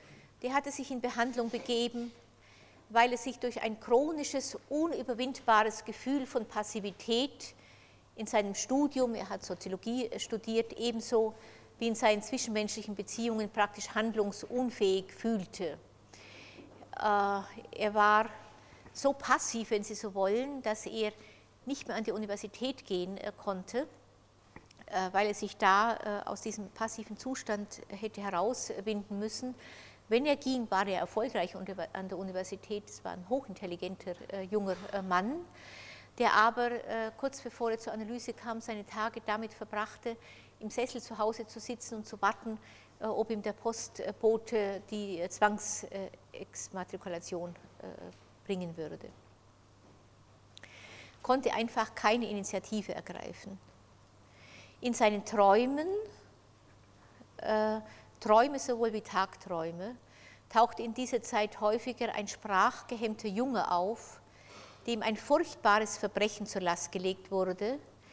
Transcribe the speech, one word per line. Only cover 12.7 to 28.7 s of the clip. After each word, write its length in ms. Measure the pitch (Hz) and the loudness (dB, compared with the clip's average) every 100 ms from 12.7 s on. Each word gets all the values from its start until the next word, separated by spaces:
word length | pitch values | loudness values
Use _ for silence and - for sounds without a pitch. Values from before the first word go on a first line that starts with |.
| - 208 196 | -4 -8 -8
Beziehungen 520 | 190 - 233 220 208 | -8 -4 -2 0 -2
praktisch 400 | - 202 - - | 0 0 0 -4
handlungsunfähig 1200 | 214 226 220 202 196 - 247 247 - 202 190 190 | 0 0 2 0 -2 -4 -2 0 2 2 2 -2
fühlte. 640 | - 226 220 180 - 170 147 - - - - - - - - - - - - | -4 0 0 -2 -6 -6 -8 -16 -20 -20 -20 -20 -20 -20 -20 -20 -20 -14 -2
Äh, 440 | 214 202 202 202 190 - - | 2 4 4 0 -4 -14 -12
er 240 | - 214 | -2 0
war 340 | 214 208 214 220 - - - - - - | 6 8 8 4 -4 -18 -20 -20 -20 -18
so 200 | - 277 | 0 2
passiv, 580 | 277 - 285 - 226 220 | 2 4 4 4 -2 0
wenn 140 | 208 | 0
Sie 100 | 208 | 0
so 180 | 208 214 | -6 -4
wollen, 460 | 196 190 220 277 277 | 0 2 2 0 -4
dass 240 | 233 214 - | -4 -4 -4
er 260 | 220 214 214 - - - - - | -2 -2 -4 -20 -20 -20 -14 -6
nicht 200 | 277 - | -6 -4
mehr 100 | 208 | -4
an 60 | |
die 80 | 226 | -2
Universität 760 | 202 208 202 208 - 262 262 | -2 -2 -4 -6 -4 -4 -4
gehen, 320 | - 180 180 196 | -2 -2 -2 -6
äh, 120 | 208 - | -8 -6
konnte, 500 | - 185 185 240 302 - - - _ - - - - - - | -4 -4 -2 -4 -4 -8 -20 -20 _ -20 -20 -20 -20 -20 -6
äh, 260 | 190 185 | -2 2
weil 160 | 190 208 | 2 2
er 60 | |
sich 220 | 208 202 - | 0 -6 4
da, 640 | 202 196 233 - 214 208 | 6 8 6 2 -2 -4
äh, 40 | - | -4
aus 120 | - | -6
diesem 280 | 220 208 196 | -6 -8 -10
passiven 460 | - 202 - 214 208 | -6 -6 -6 -10 -8
Zustand 640 | 254 262 - 208 208 - - | -6 -6 -4 -4 -6 -12 -12
hätte 340 | 196 220 202 | -8 -8 -6
herauswinden 1000 | 202 175 202 247 - | -2 2 2 0 -4